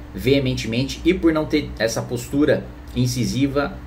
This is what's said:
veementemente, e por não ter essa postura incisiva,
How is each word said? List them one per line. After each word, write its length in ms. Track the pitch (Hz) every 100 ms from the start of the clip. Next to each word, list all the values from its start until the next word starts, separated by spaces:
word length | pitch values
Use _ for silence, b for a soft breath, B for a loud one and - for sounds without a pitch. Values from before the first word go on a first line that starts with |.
| -
veementemente, 880 | 98 110 139 127 127 110 113 135 - 165
e 80 |
por 180 | 185 165
não 140 | 156 151
ter 260 | 151 131 -
essa 220 | 113 123
postura 640 | 120 120 - 139 147 107 - - - 123
incisiva, 800 | 123 123 98 120 139 131 143 -